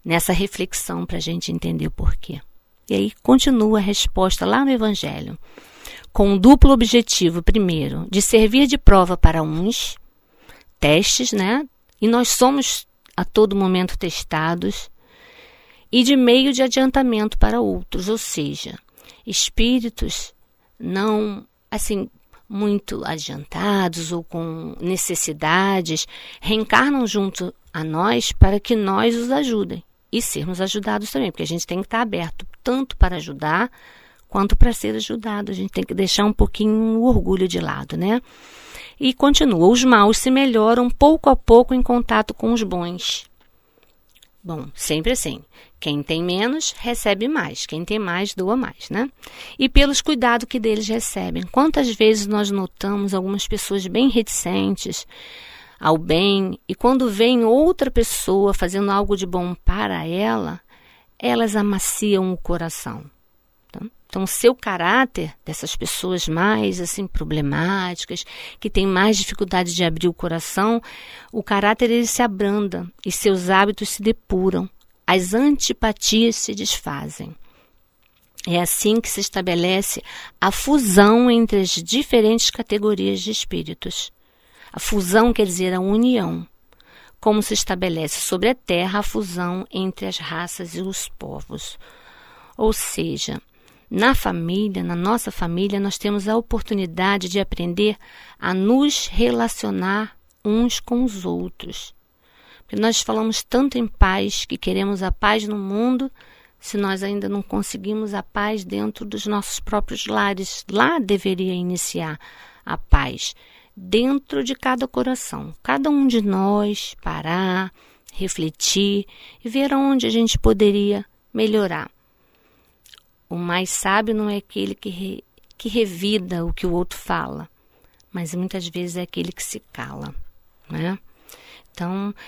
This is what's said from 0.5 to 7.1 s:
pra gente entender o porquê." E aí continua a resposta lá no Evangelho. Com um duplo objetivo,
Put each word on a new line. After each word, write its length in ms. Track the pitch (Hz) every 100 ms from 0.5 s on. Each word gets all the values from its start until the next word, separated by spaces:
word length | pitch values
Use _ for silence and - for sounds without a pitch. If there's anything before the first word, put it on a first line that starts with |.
| - - - - 170 175
pra 140 | 170
gente 320 | 160 - -
entender 340 | 170 170 160 160
o 60 |
porquê." 480 | - 170 - - - - - _ _ -
E 60 |
aí 180 | 196 208 -
continua 560 | - 254 285 240 214 214
a 40 |
resposta 600 | 196 202 - 190 185 -
lá 200 | 196 233
no 80 | 277
Evangelho. 680 | 247 220 202 147 151 - 160 - - - - - - -
Com 180 | - 202
um 80 | 196
duplo 340 | 220 285 277
objetivo, 680 | 254 226 240 226